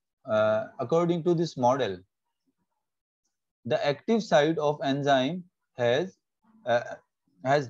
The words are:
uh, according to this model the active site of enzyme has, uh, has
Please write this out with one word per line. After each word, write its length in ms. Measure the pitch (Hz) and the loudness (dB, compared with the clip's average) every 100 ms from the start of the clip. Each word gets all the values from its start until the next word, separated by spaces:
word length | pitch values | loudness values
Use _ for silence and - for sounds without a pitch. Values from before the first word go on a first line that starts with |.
| _ _ - | _ _ -4
uh, 360 | 107 107 107 - - | 0 2 0 -4 -8
according 420 | 123 165 175 175 | -2 0 0 0
to 100 | 165 165 | 0 0
this 200 | 165 - | -2 0
model 340 | 123 139 110 90 - _ _ _ _ _ _ _ _ _ _ _ _ _ _ _ 120 | 0 2 -2 -6 -14 _ _ _ _ _ _ _ _ _ _ _ _ _ _ _ -6
the 140 | 147 147 | -2 -2
active 340 | 139 - 226 | -4 -2 -2
site 380 | - 160 151 160 147 | 2 4 4 2 -2
of 180 | 151 135 | -2 -2
enzyme 520 | 139 143 135 131 180 - _ _ - | -2 2 2 2 -4 -12 _ _ -2
has, 360 | 120 131 185 - _ _ _ _ 123 | 0 2 -2 -10 _ _ _ _ -2
uh, 300 | 120 117 - _ _ _ _ | -2 -2 -12 _ _ _ _
has 260 | 131 147 123 | 0 0 0